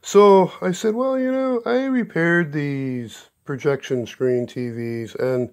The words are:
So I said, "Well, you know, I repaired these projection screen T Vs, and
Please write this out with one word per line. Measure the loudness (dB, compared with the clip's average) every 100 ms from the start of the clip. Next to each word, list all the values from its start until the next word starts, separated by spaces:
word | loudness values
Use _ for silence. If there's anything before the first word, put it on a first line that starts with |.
So | 2 6 8 8 4 0
I | -4
said, | -2 -2 -2
"Well, | -2 0
you | -2
know, | -2 -2 -2 0
I | -2 0
repaired | 0 0 0 2 2 0
these | -2 -4 -4 -4 -6 -8 -14 -20 _
projection | -10 -4 -2 -2 -2 -4 -4
screen | -2 0 0 -2
T | -6 -8
Vs, | -6 -6 -6 -8 -4
and | -2 -2 -4